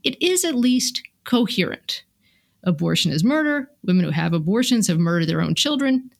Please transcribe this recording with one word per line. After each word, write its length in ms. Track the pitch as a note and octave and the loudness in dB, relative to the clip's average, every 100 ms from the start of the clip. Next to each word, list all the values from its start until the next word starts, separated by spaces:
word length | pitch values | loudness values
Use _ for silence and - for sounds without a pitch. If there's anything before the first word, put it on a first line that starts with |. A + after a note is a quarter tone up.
it 180 | C4+ B3+ | -6 -2
is 220 | E4+ F4+ | 0 0
at 120 | F4 B3 | 0 0
least 480 | B3 B3+ - - - _ | 2 2 0 -6 -12 _
coherent. 800 | - B3 A#3 - F3 - - - - _ _ _ _ _ | -2 0 0 -2 -4 -6 -10 -12 -16 _ _ _ _ _
Abortion 500 | F#3 D3+ E3 D#3+ E3+ | -2 0 0 0 0
is 100 | D3+ | 0
murder. 460 | G#3 D4+ D4 D4 C4+ _ | 2 2 0 -2 -6 _
Women 220 | - F#3 | 0 2
who 80 | E3 | 2
have 220 | D#3 E3 | 0 0
abortions 540 | E3+ D#3 A3 B3+ A#3+ G3 | 0 0 0 2 2 2
have 120 | E3 | 2
murdered 300 | E3+ E3+ E3 | 2 0 0
their 120 | E3 | 0
own 140 | E3 E3 | 0 0
children. 560 | D4 C#4+ C4+ C4 B3+ | 0 0 0 0 -2